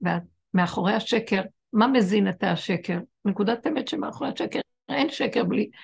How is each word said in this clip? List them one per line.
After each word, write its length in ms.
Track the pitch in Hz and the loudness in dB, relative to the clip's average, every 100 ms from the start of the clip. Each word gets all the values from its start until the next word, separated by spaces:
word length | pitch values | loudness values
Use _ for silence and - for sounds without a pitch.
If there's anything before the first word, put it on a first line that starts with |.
ומאחורי 920 | 175 170 175 _ _ 185 175 - 175 | -2 -2 -4 _ _ 2 2 2 0
השקר, 500 | 220 220 233 220 196 190 - _ | 0 0 -2 0 -2 -2 -10 _
מה 140 | 220 240 | 2 4
מזין 420 | 262 190 208 196 | 6 4 4 2
את 160 | - 190 | 0 0
השקר? 540 | 170 - 175 - 175 - _ 208 | -2 -2 -4 -2 -4 -6 _ -4
נקודת 420 | 185 202 233 - | 0 0 0 -2
אמת 220 | 311 - | -2 -4
שמאחורי 420 | - - - 269 | -6 -6 -6 -8
השקר, 300 | - - - - _ - | -6 -6 -6 -8 _ -8
אין 200 | 277 302 | -2 -2
שקר 360 | - 254 - 180 | -2 -2 0 0
בלי, 260 | 196 214 - | 0 -2 -6